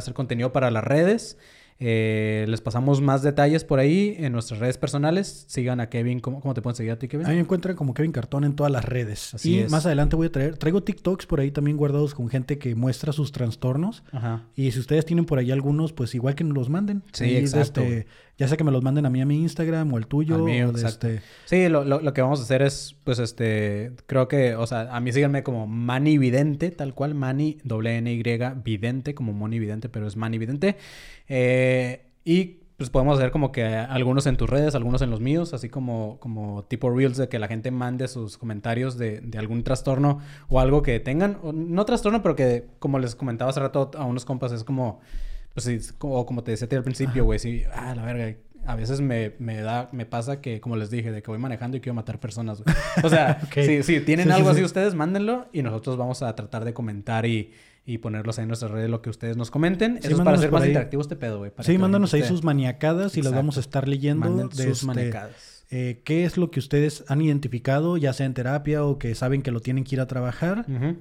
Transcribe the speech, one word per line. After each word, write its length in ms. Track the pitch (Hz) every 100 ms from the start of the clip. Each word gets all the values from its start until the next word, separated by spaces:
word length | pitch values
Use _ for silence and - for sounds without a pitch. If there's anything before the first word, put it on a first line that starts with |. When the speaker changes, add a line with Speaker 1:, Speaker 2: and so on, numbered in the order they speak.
Speaker 1:
hacer 100 | -
contenido 380 | - 120 117 123
para 180 | 139 123
las 140 | 110
redes. 540 | 107 143 180 226 - - - - - _
Eh, 640 | 120 113 110 110 107 107 107
les 140 | 113
pasamos 400 | 117 117 135 139
más 220 | 139 135
detalles 400 | 143 143 147 156
por 160 | - 135
ahí 340 | 139 185 208 190
en 140 | 143
nuestras 280 | 120 - 107
redes 180 | 123 127
personales. 640 | 143 143 151 185 196 - -
Sigan 320 | 139 123 123
a 80 | 117
Kevin. 320 | 120 120 123
¿Cómo, 200 | 127 139
cómo 140 | 139
te 80 | 131
pueden 140 | 120 113
seguir 160 | 113
a 60 | 113
ti, 80 | 131
Kevin? 180 | 147 170
Speaker 2:
A 40 |
mí 40 | 170
me 40 |
encuentran 340 | 165 180 185
como 200 | 175 139
Kevin 180 | 135 156
Cartón 320 | 135 113 139
en 100 | 143
todas 160 | 143 143
las 140 | 127
redes. 500 | 110 123 110 101 -
Speaker 1:
Así 200 | 113 113
Speaker 2:
Y 40 | 113
Speaker 1:
es. 100 | 156
Speaker 2:
más 120 | 156 170
adelante 280 | 143 147
voy 140 | 160 160
a 40 |
traer, 240 | 135 147 151
traigo 280 | 156 196
TikToks 420 | 190 - 175 190 -
por 140 | 151
ahí 100 | 139
también 260 | 147 147 147
guardados 380 | 147 143 147
con 140 | 143 120
gente 300 | 131 127 143
que 160 | 127 113
muestra 360 | 131 123 151
sus 200 | 143 143
trastornos. 720 | - 117 - 131 135 190 233 -
Speaker 1:
Ajá. 320 | 131 117 113 -
Speaker 2:
Y 160 | - 131
si 80 | 120
ustedes 260 | 117 156
tienen 200 | 160 170
por 140 | 165 135
ahí 120 | 123
algunos, 420 | 135 139 147 156
pues 220 | 156 117
igual 220 | 123 131 139
que 80 |
nos 100 | 165
los 140 | 139 123
manden. 320 | 175 208 202 -
Speaker 1:
Sí, 120 | -
Speaker 2:
Ahí, 120 | 123 135
Speaker 1:
exacto, 420 | 143 147 139 131
Speaker 2:
este, 120 | 123
Speaker 1:
güey. 140 | 117 - - - -
Speaker 2:
ya 80 | 131
sea 100 | 156
que 60 |
me 80 | 151
los 140 | 131
manden 200 | 135 147
a 60 | 139
mí 100 | 127
a 60 | 135
mi 140 | 151
Instagram 520 | 165 - 160 160 156
o 40 | 117
al 100 | 113
tuyo, 300 | 147 151 160
Speaker 1:
Al 60 |
mío, 240 | 160 123 123
Speaker 2:
o 40 |
de 80 | 120
Speaker 1:
exacto. 280 | 113 110 117
Speaker 2:
este 140 | 110 - - -
Speaker 1:
Sí, 220 | 180 180
lo, 140 | 147
lo, 160 | 139 143
lo 120 | 151
que 80 | 135
vamos 160 | 127 143
a 60 |
hacer 180 | 117 131
es, 320 | 139 - - -
pues, 160 | - 123
este, 720 | 113 - 113 107 104 101 120 123 -
creo 220 | 135 127
que, 260 | 143 123
o 120 | 113 117
sea, 260 | 120 117
a 60 | 120
mí 100 | 123
síganme 320 | 123 143 143
como 240 | 135 117 107
Manny 520 | 117 120 131 151 147
Vidente, 520 | 127 127 151 143 170
tal 240 | 175 139
cual, 220 | - 143 147
Manny, 420 | 131 135 151 151
doble 320 | 123 110 113 117
N 160 | 117
Y, 100 | 117 117 117 123 135
Vidente, 520 | 117 104 117 131 143 143
como 160 | 113
Moni 260 | 104 110 117
Vidente, 300 | 107 107 117
pero 180 | 110 104
es 100 | 104
Manny 220 | 113 113
Vidente. 380 | 113 143 190 202 - - - - -
Eh, 720 | 131 123 127 127 127 123 127 - _
y, 360 | 165 175 180 - - -
pues, 140 | 127
podemos 280 | 135 139 139
hacer 120 | 127
como 220 | 156 139
que 120 | -
algunos 600 | 110 110 123 131 123 135 139
en 100 | 120
tus 120 | -
redes, 260 | 139 151
algunos 280 | 131 117 123
en 80 | 127
los 100 | 110
míos, 340 | 131 165 170
así 140 | 120 120
como, 500 | 139 127 113 107 -
como 440 | 120 107 104 101
tipo 260 | - 117 127
reels 220 | 123 135 127
de 120 | 127
que 100 | 117
la 100 | 104
gente 220 | 113 127
mande 380 | 127 123 127 127
sus 280 | 123 107 -
comentarios 600 | 113 104 117 117 131 123
de, 220 | 113 107
de 180 | 120 113
algún 240 | 107 117
trastorno 560 | 117 127 139 131 143 143 - - -
o 120 | 131
algo 220 | 131 147
que 180 | 143 110
tengan. 380 | - 147 202 190
O, 100 | 160
no 320 | 160 165 175
trastorno, 380 | 214 233 208 226
pero 140 | 180 143
que, 300 | 127 120 - -
como 200 | 143 135
les 160 | 123
comentaba 360 | 110 131 117 127
hace 100 | 139
rato 300 | 135 143 135 151
a 80 |
unos 200 | 127 123
compas, 280 | 123 131 123
es 120 | 117
como, 360 | 113 131 120 - - - - - -
pues, 100 | -
sí, 100 | 113
es 180 | 113 -
como, 320 | - 147 127 117
como 160 | 123
te 80 | 120
decía 140 | 110 120
a 20 |
ti 80 | 131
al 80 |
principio, 380 | 131 127 135 123
Speaker 2:
Ajá. 40 | 113
Speaker 1:
güey, 120 | 107
sí, 240 | 117 117 -
ah, 220 | 120 123
la 100 | 117
verga, 320 | 113 120 113 113 - - -
a 100 | 117
veces 240 | 117 139
me, 320 | 139 117 107 -
me 220 | 117 110
da, 280 | 110 120 127
me 140 | 127 113
pasa 340 | 120 120 139
que, 200 | 139 110
como 160 | 123 113
les 140 | 104
dije, 220 | 120 117
de 100 | 107
que 80 | 107
voy 80 | 110
manejando 380 | 131 117 123 131
y 40 |
quiero 140 | 127
matar 240 | 120 117 107
personas, 440 | 117 104 113 107
güey. 120 | 131 - - -
O 60 | 160
sea, 280 | 160 147 147
Speaker 2:
<laughs> 60 | 147
Ok. 160 | 143
Speaker 1:
si, 180 | 143 147
si 180 | 135 156
tienen 260 | 151 160 180
Speaker 2:
Sí, 60 |
sí, 40 | 190
Speaker 1:
algo 120 | 190
Speaker 2:
sí. 60 | 156
Speaker 1:
así 80 |
ustedes, 300 | 180 190 202
mándenlo 520 | 170 160 196 208 247 -
y 100 | 151
nosotros 340 | 123 110 135 123
vamos 240 | 123 123
a 120 | 123
tratar 300 | 107 104 113
de 80 | 117
comentar 540 | 117 113 101 110 113 117
y, 260 | 110 107 - - _
y 140 | - 113
ponerlos 400 | 113 107 110 110
ahí 60 |
en 40 | 113
nuestras 220 | 117 110
redes, 180 | 110 113
lo 140 | 117
que 80 | 117
ustedes 260 | - 117 117
nos 140 | 117
comenten. 480 | 147 170 180 226 240
Speaker 2:
Sí, 60 | -
Speaker 1:
Eso 20 |
es 40 |
para 120 | 151
Speaker 2:
mándanos 140 | 175 147
Speaker 1:
hacer 100 | -
Speaker 2:
por 80 | -
Speaker 1:
más 20 |
Speaker 2:
ahí. 40 | 139
Speaker 1:
interactivo 320 | 143 117 139
este 140 | 143 -
pedo, 220 | 120 104
güey, 100 | 101
para 140 | -
Speaker 2:
Sí, 80 | 104
Speaker 1:
que 60 | 185
la 40 |
Speaker 2:
mándanos 280 | 190 202 190
Speaker 1:
gente 40 | 151
Speaker 2:
ahí 60 |
Speaker 1:
esté 120 | 170
Speaker 2:
sus 80 | 175
maniacadas 720 | 156 139 127 123 151 170 196 165
y 20 |
las 60 | 135
Speaker 1:
Exacto. 100 | 127
Speaker 2:
vamos 200 | 147 139
a 20 |
estar 260 | - 139 131
leyendo 400 | 139 143 147 175
Speaker 1:
Manden 180 | 185 127
Speaker 2:
de 160 | 135
Speaker 1:
sus 80 | 131 123
Speaker 2:
este, 80 | 131
Speaker 1:
maniacadas. 800 | 123 120 110 107 - - - _
Speaker 2:
eh, 300 | 127 123 117
qué 220 | - 160
es 140 | 175 185
lo 120 | 170
que 80 | 139
ustedes 440 | - 143 151 151 -
han 120 | 143
identificado, 800 | 156 143 139 120 131 139 170 175
ya 160 | 139
sea 100 | 123
en 80 | 135
terapia 500 | 123 123 147 147 151
o 160 | 147 139
que 160 | 117
saben 280 | 113 131 139
que 80 | 135
lo 100 | 117
tienen 240 | 127 131
que 120 | 131 131
ir 40 |
a 60 | 127
trabajar. 580 | 127 123 - 165 208 220
Speaker 1:
Ujú. 300 | 127 147 170